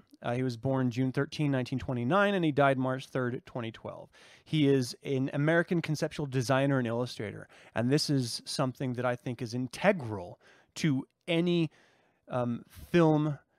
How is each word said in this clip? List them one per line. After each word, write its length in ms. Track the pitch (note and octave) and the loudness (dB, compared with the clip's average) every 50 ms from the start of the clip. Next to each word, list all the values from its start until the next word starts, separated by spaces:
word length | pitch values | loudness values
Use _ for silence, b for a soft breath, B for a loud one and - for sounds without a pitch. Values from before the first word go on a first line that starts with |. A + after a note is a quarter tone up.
| - _ - _ | -8 _ -16 _
Uh, 120 | - C3 A#2+ | -4 -4 -2
he 100 | B2+ C3 | -2 -2
was 120 | B2+ A#2 | -2 -4
born 360 | A2+ - C3+ C3 C3 B2+ B2 | -2 -2 0 0 2 0 0
June 200 | G#2+ B2+ C3 C3 | 0 0 0 0
thirteenth, 400 | - C#3+ C#3 D3 - - D3+ C#3+ | 0 -2 -2 -2 -2 -2 0 0
nineteen 280 | C#3 B2+ B2 - C#3 B2 | 0 0 -2 -2 -4 -4
twenty-nine, 560 | - - B2+ A#2+ A#2+ B2 F3 G3+ G3+ G3+ G3+ | -4 -4 -4 -2 0 2 4 4 4 2 2
and 100 | F#3 E3 | 2 2
he 60 | D#3 | 2
died 260 | C3 C#3+ C#3+ C#3 C3+ | 4 4 4 4 4
March 300 | C3 C3 C3 B2+ C3 - | 2 0 -2 -2 -4 -6
third, 340 | - - C3+ B2+ A#2+ B2 - - | -6 -4 -2 -2 -2 -4 -6 -10
twenty 240 | - - C3 A2+ A2+ | -10 -10 -8 -8 -8
twelve. 400 | - - - G#2 F#2 E2+ - - B B B B B B B | -10 -10 -12 -14 -14 -14 -18 -20 B B B B B B B
He 220 | - D#3+ D#3 C#3+ | -4 0 2 4
is 280 | C#3 C#3 C3+ B2 B2 - - - | 4 4 4 2 -2 -6 -10 -6
an 280 | D3+ C3+ C3 C3 C#3+ - | -4 -2 -2 -2 -2 -2
American 480 | C#3+ C#3+ D#3 E3 E3+ E3+ - F#3 E3 | 0 0 2 2 2 2 2 0 -2
conceptual 460 | - - D3+ - E3 - - - D3 | 0 -2 -2 -4 -4 -4 -4 -6 -6
designer 500 | C3+ B2+ C3+ A#2 A#2+ C3 C3 C#3 C#3 C#3 | -4 -2 -2 0 2 2 2 2 2 2
and 80 | C3 B2 | 2 0
illustrator, 600 | A2+ A#2 A#2+ B2 A#2+ - - A2+ G2 G#2 G#2+ - B B B B B B | 0 -2 -2 -4 -4 -6 -8 -8 -8 -10 -12 -16 B B B B B B
and 160 | A2 A#2 B2 | -2 2 2
this 220 | C#3+ D3+ - - | 2 2 2 2
is 320 | D3 C3+ B2 A2+ - - - | 2 2 0 0 -4 -8 -10
something 480 | - - - C#3 B2+ B2 - C#3+ B2+ A#2+ | -6 -4 -2 -2 -2 -4 -4 -6 -4 -4
that 120 | A#2+ B2 | -2 -2
I 100 | B2 B2 | -2 -2
think 260 | - - C3+ A#2+ - | -4 -6 -8 -8 -8
is 140 | B2+ G#2+ A#2+ | -8 -6 -4
integral 840 | B2 C3 B2 - - - G3 G#3+ E3+ B2 A2 G#2+ F#2+ F2 G2+ - b b b b b b b - | -4 -6 -6 -4 0 2 2 2 2 -2 -6 -6 -8 -8 -12 -16 b b b b b b b -4
to 320 | - - D#3+ C3+ C3 - - _ _ _ | 0 2 2 2 0 -2 -6 _ _ _
any, 440 | - E3+ E3 F3 F3 F3 E3+ E3 D3+ b b b b b b b b b b b - | -2 0 2 2 2 2 2 2 0 b b b b b b b b b b b -6
um, 340 | - B2+ B2 A#2+ A#2 - - - | -4 -2 -2 -2 -4 -6 -8 -14
film, 680 | - - - - - F3 E3 D#3 D#3 D3+ D3+ D#3 C#3+ - _ _ _ | -20 -20 -4 2 4 6 6 6 6 4 2 0 -2 -6 _ _ _